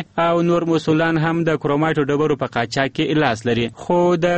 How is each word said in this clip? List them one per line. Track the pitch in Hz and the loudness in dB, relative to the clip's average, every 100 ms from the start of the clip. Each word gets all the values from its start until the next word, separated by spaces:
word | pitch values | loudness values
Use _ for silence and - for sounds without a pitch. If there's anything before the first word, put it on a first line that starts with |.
| 165 - | -2 -2
او | 170 170 | 0 2
نور | 170 170 | 2 0
مسؤلان | 165 160 160 156 165 160 | 0 -2 0 0 2 0
هم | 160 165 | 0 0
د | 165 151 | 0 -2
کرومایټو | 147 143 160 151 139 | 0 0 0 0 0
ډبرو | 143 151 143 | 0 0 -2
په | 127 120 | -2 -2
قاچاق | 117 139 135 - | -2 -2 -2 -2
کې | 156 151 | 0 2
لاس | 147 113 120 | 0 0 0
لري. | 117 117 | 0 -2
خو | - - 175 175 175 | -6 -2 2 2 2
د | 175 | 0